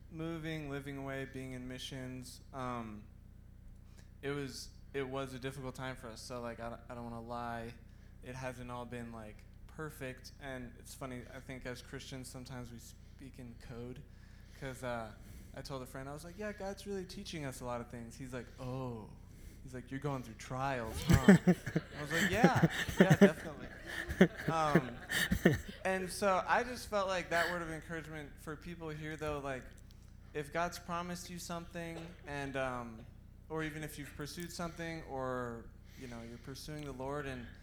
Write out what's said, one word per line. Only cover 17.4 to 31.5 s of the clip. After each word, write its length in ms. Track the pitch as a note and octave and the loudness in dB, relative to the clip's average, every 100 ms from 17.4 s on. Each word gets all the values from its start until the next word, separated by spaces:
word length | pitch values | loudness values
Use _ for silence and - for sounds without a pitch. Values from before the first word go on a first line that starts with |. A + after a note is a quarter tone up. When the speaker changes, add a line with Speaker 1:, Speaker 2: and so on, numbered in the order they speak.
| C#3 | -4
Speaker 1:
us 160 | B2 | -4
a 40 | B2 | -2
lot 160 | A#2+ | -2
of 60 | A#2 | -4
things." 280 | B2 A#2 A#2 | -8 -8 -8
He's 160 | C3 | -6
like, 120 | B2+ A#2 - | -6 -8 -8
"Oh." 500 | B2+ C3 B2+ A#2 G2+ - - - - - | -4 -2 -2 -4 -8 -12 -14 -14 -14 -12
He's 100 | C3 | -10
like, 160 | B2 A#2+ | -10 -6
"You're 80 | C3+ | -2
going 240 | C#3+ C3+ | 0 0
through 120 | A#2 A2 | -4 -10
trials, 600 | - C3 C3+ C3 A2+ A2 - | -4 0 2 2 0 2 10
huh?" 300 | E3+ C3 F#3 | 12 12 12
Speaker 2:
<laughs> 60 | - | 12
Speaker 1:
I 540 | F3 - D#3+ - - | 6 4 -2 -2 -6
was 100 | D3 | 0
like, 180 | E3 F#3+ | 4 6
"Yeah, 360 | G3 - G3 D#3 - - - | 10 10 10 6 6 4 8
yeah, 160 | F#3 E3 | 10 12
definitely." 520 | G3 D#3 E3 - B2+ - - - - - F3 - - | 12 10 -4 -8 -10 -10 -6 -4 2 8 8 6 2
Um, 380 | D#3+ D#3 D3 B2+ A#2 - - - - E3+ - - - F#3+ | 4 8 6 6 -2 -2 2 4 6 6 6 0 -4 0
and 240 | F#3+ F#3 | 0 0
so 320 | - G3+ F3+ - | 2 4 4 6
I 160 | F#3 | 4
just 260 | B3 B3 - | 4 -4 -2
felt 180 | G#3 F#3+ | 0 2
like 220 | F#3 E3+ | 0 2
that 200 | E3 E3+ | 4 4
word 100 | F3 | 0
of 80 | E3 | -2
encouragement 580 | D#3+ - E3 D3+ D#3 C#3+ - | -4 -6 -6 -6 -8 -10 -10
for 140 | - D3+ | -10 -8
people 340 | F3 E3+ D#3+ | -8 -8 -6
here, 260 | D3+ D3+ D#3 | -6 -4 -2
though, 220 | D3+ D3 | -2 0
like, 200 | C#3 C3 - - - - - - - | -2 -4 -6 -14 -16 -18 -18 -18 -8
if 200 | D3+ C#3+ | -4 -2
God's 240 | E3 F3 - | 0 0 0
promised 500 | - F3 F3 F3 - | -4 -2 -2 -6 -6
you 100 | F3 | -8
something, 580 | - | -6